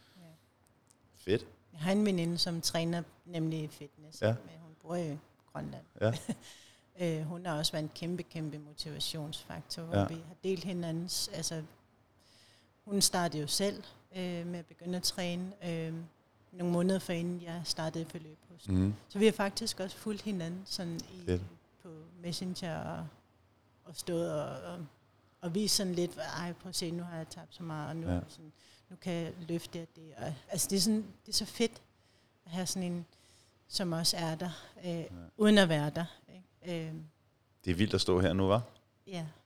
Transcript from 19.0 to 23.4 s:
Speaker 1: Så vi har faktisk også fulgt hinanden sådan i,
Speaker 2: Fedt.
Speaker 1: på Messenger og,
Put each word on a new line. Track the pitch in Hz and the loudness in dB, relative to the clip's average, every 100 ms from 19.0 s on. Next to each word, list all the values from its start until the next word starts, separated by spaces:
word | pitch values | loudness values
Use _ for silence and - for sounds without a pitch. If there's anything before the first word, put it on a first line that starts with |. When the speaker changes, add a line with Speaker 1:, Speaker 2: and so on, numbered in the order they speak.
| - | -4
Speaker 1:
Så | 202 | 4
vi | |
har | 214 | 6
faktisk | 202 196 - 226 - | 6 0 0 -4 -4
også | 185 - | -6 -6
fulgt | 220 208 | -6 -4
hinanden | 214 190 165 180 190 | -2 -2 -4 -6 -6
sådan | - 175 165 | -6 -4 -6
i, | - 185 170 | -8 -8 0
Speaker 2:
Fedt. | 90 92 - _ _ | 0 0 -12 _ _
Speaker 1:
på | 180 160 160 175 | -20 -18 -18 -12
Messenger | 175 160 185 180 175 160 | -6 -4 -4 -4 -4 -4
og, | - 170 160 - _ _ | -4 -6 -8 -12 _ _